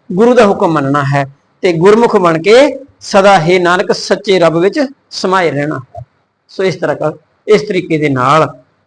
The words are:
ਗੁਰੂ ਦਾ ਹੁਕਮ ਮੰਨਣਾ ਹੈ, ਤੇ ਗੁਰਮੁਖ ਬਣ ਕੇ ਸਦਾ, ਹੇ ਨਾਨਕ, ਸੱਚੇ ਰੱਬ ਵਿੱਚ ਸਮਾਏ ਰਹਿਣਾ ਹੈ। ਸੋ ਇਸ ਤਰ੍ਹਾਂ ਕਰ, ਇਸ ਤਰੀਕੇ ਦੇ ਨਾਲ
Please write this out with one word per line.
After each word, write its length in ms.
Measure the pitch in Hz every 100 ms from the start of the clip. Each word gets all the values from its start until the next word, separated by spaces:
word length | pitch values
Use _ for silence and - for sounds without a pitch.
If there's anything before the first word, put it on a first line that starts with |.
| -
ਗੁਰੂ 200 | 175 240
ਦਾ 140 | 247 202
ਹੁਕਮ 200 | 196 190
ਮੰਨਣਾ 360 | 156 135 143
ਹੈ, 320 | 139 139 139 _ _ -
ਤੇ 120 | 190
ਗੁਰਮੁਖ 440 | 165 185 220 233 220
ਬਣ 240 | 175 160
ਕੇ 380 | 170 240 294 - - _
ਸਦਾ, 400 | - 208 196 190
ਹੇ 200 | 156 185
ਨਾਨਕ, 320 | 175 180 202
ਸੱਚੇ 480 | 214 - 196 214 185
ਰੱਬ 180 | 165 160
ਵਿੱਚ 280 | 190 311 277 - _
ਸਮਾਏ 400 | - 190 185 170
ਰਹਿਣਾ 280 | 139 147 143 - -
ਹੈ। 80 | - _ _ _ _
ਸੋ 140 | -
ਇਸ 120 | 190 160
ਤਰ੍ਹਾਂ 200 | 160 143
ਕਰ, 160 | 151 160 _ _ -
ਇਸ 140 | 208
ਤਰੀਕੇ 360 | - 185 165 160
ਦੇ 120 | 147
ਨਾਲ 500 | 131 127 156 147 - _ _